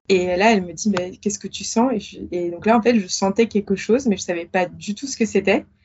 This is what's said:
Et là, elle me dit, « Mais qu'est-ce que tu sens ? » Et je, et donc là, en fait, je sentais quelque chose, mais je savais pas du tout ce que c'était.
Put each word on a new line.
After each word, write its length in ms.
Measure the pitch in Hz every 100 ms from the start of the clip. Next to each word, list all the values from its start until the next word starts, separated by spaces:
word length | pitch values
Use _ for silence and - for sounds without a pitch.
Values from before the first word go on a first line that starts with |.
| -
Et 260 | 185 180 180
là, 160 | 214
elle 140 | 214 175
me 80 |
dit, « 160 | 160 214 185
Mais 160 | 180
qu'est-ce 280 | 202 208 202
que 80 | 196
tu 160 | -
sens ? » 280 | - 226 254 220
Et 40 |
je, 200 | - 185 -
et 200 | 175 175
donc 140 | 170 208
là, 120 | 233
en 40 |
fait, 180 | 226 240
je 80 | 180
sentais 400 | - 196 196 226
quelque 280 | 202 202 190
chose, 300 | - 240 262
mais 100 | 185
je 40 |
savais 240 | - 170 170
pas 200 | 185 180
du 280 | 165 160
tout 140 | 202 277
ce 80 | -
que 100 | 214
c'était. 400 | 196 196 247 - _